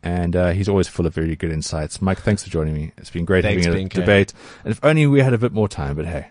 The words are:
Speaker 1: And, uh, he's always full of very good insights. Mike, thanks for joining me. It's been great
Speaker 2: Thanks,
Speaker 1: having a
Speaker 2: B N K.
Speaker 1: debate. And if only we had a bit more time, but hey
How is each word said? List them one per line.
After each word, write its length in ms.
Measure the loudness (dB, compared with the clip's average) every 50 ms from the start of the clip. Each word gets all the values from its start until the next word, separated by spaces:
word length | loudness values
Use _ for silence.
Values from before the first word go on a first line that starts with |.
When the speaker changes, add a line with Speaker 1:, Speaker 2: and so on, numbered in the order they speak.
| -6
Speaker 1:
And, 320 | -4 -4 -2 -2 0 0
uh, 160 | 2 2 2
he's 180 | 0 0 0 2
always 180 | 2 2 2
full 180 | 0 -2 -4 -4
of 60 | -2 -2
very 200 | -2 -4 -4 -4
good 160 | -4 -4 -6
insights. 480 | -4 -6 -6 -6 -6 -6 -6 -8 -6 -4
Mike, 180 | -2 -2 -2 -2
thanks 240 | 0 -2 -2 -2 -2
for 60 | -6
joining 220 | -4 -2 -2 -2 -4
me. 160 | -6 -8 -10 _
It's 120 | -18 -20 -10
been 160 | -6 -6 -2
great 180 | 2 2 2 4
Speaker 2:
Thanks, 220 | 2 0 2 2
Speaker 1:
having 80 | 2 0
a 40 |
Speaker 2:
B 60 | 0 -2
N 60 | -4
K. 100 | -4 -2
Speaker 1:
debate. 320 | 2 4 4 4 4 2 -4 -20 -20 -20 -20 -12 -8
And 80 | -8
if 80 | -6 0 2
only 220 | 2 4 4 4
we 140 | 4 6 4
had 120 | 4 4 2
a 40 |
bit 140 | 2 0 0
more 160 | 0 0 0
time, 280 | 0 -2 -6 -6 -4 -4
but 100 | -4 -4
hey 220 | -6 -6 -8 -10 -12